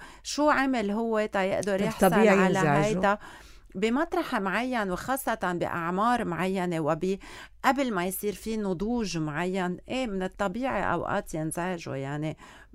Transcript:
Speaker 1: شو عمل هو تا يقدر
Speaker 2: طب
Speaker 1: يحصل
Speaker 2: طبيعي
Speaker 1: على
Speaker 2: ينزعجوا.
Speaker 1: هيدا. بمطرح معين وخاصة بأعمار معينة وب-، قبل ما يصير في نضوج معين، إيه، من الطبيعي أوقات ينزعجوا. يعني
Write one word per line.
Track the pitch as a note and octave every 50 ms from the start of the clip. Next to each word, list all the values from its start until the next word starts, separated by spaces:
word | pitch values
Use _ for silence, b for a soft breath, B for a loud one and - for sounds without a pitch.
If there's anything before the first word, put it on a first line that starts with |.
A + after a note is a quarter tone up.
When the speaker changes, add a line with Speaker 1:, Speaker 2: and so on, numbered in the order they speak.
| B B B B B
Speaker 1:
شو | - - - D4 D4+
عمل | C#4 - C4+ C4+ C4 A#3+ G#3 G3+
هو | G3+ A3 A#3 A#3 A3 G#3+ G#3+
تا | G#3+ - G3+ F#3+
يقدر | G3 G3 - - G3+ G3 F#3+
Speaker 2:
طب | G3+
Speaker 1:
يحصل | A3 A3 - G#3+ F#3
Speaker 2:
طبيعي | - G#3 A3 G#3+
Speaker 1:
على | F#3+ G3 F#3 F#3 F#3 F#3+
Speaker 2:
ينزعجوا. | F#3 D3+ C#3+ - G3+
Speaker 1:
هيدا. | G#3+ A3 F#3 F#3+ G3 G3+ G#3 B B B B B B B B B B -
بمطرح | F#3+ G3 A3+ A#3 C#4 E4 E4+ - F4+ D#4 - C4
معين | A3 F#3+ G3 F3+ G#3+ B3 C4 B3+ A#3 G#3 F#3+
وخاصة | F3+ E3+ - - B3+ C4+ - B3+ A3+ A3 - F3+ F3
بأعمار | E3+ E3+ - - E3+ E3 E3+ F3 F#3+ G#3+ A#3+ B3 A#3+ G#3+
معينة | F3 E3+ D#3+ F#3 F#3+ F#3+ G3 F3+ F3+ F3 D#3+
وب-، | D#3+ C#3+ D#3+ D#3+ - F#3 G3 F#3+ B B B B B B B - -
قبل | B3 C4+ C4 C#4+ B3 G#3+
ما | F3+ F3
يصير | F#3+ F#3 - - G#3 G3
في | - - A3 A3
نضوج | A3 G#3 G3 F#3 D#3 G3 G#3+ A#3+ A#3+ A3+ F#3 D#3+ E3+
معين، | D#3 D3+ C#3+ D3+ F3 F#3 F#3 G3 F3+ F3+ F3+ - - -
إيه، | - B3+ C4
من | A3+ G3 F#3+ F#3
الطبيعي | F#3+ - - G3+ G3 F3+ A#3 C4 C4 A#3+ G#3+ F3 F#2 E3+
أوقات | E3+ - - C3+ G3+ G3+ - -
ينزعجوا. | D#3+ D#3 D#3+ D3+ F3 E3+ F#3 F#3 E3 D#3 - C3
يعني | C3+ C3+ C#3 C#3+ D3 D3+ D#3 D3 B B B B B B B